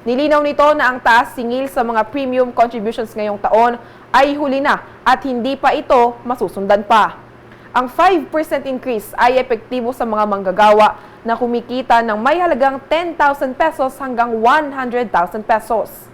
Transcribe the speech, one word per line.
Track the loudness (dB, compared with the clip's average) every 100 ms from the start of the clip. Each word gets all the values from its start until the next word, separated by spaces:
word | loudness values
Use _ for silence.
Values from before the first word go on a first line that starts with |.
Nilinaw | -4 -2 2 2
nito | 0 2 2
na | 4 0
ang | 0
taas | 2 2 2 -4
singil | -6 -4 -4
sa | -4
mga | -2 -2 -2
premium | -4 -4 0 -2 0
contributions | 0 0 -6 -6 -8
ngayong | -6 -6 -4
taon | 0 2 2 0 -12 -20 -2
ay | 2 2
huli | 0 -2 -2
na | 0 -2 -4 -6
at | 0 0 0
hindi | -4 -4 0
pa | 0 0
ito | 2 4 4 0
masusundan | -8 -4 -4 -4 0 0 4
pa. | 2 2 -2 -20 -20 -20 -20 -6 -4
Ang | -4
five | 2 2 2 0
percent | -4 -2 -4
increase | -4 -6 -4 -6 -6 0
ay | 2 2
epektibo | 0 -4 -4 -6 -4
sa | -4 -4
mga | -2
manggagawa | -2 -2 -2 4 6 6 4 2 -14 -12
na | -6 -4
kumikita | -2 -4 -4 -8 0 2
ng | 2 -2
may | 0 0
halagang | 0 0 0 -2 -4
ten | -4 -4
thousand | -2 0 0 -6
pesos | -2 -2 0 -6 -4
hanggang | -10 -4 -2 0
one | 2 2 0
hundred | -6 -6 -4 -2
thousand | -2 -2 -4
pesos. | -2 -2 0 -4 -4 -10 -20